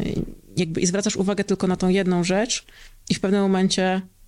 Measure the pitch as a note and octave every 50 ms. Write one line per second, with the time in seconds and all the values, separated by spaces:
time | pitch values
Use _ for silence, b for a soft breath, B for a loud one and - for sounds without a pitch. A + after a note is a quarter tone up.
0 | - - - - - - - - - - - - F3+ D#3+ D#3+ - - F3 F3 G3
1 | G3+ - - F#3+ F#3+ G3 G3+ G3+ G3 - F#3+ - G3+ F#3 F3+ F3+ F#3 F#3 F#3 G3
2 | F#3+ F3+ F3+ F3 E3+ F3+ F#3 G3+ A3+ C4 - - - B B B B B B B
3 | - - - - - F#3+ G3+ G3+ G3 F#3+ F#3+ F#3 F#3+ G3 - G3 F#3 F#3 F#3 F#3+
4 | F#3 - - - -